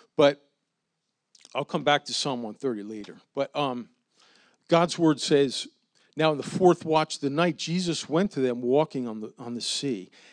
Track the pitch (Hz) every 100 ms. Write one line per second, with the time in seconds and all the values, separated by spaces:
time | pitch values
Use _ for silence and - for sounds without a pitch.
0 | _ - 143 139 _ _ _ _ _ _
1 | _ _ _ _ - 123 143 170 143 147
2 | - 117 147 123 113 104 139 110 104 110
3 | 101 - _ - 135 143 139 123 104 _
4 | _ _ _ _ _ _ - 170 175 -
5 | 165 139 - 143 139 - - _ _ _
6 | _ - 156 147 - - 180 165 160 156
7 | 156 - 143 143 175 147 - 175 175 151
8 | - 156 202 147 131 120 123 139 156 139
9 | 120 110 107 - 120 120 - - 143 104
10 | 90 _ -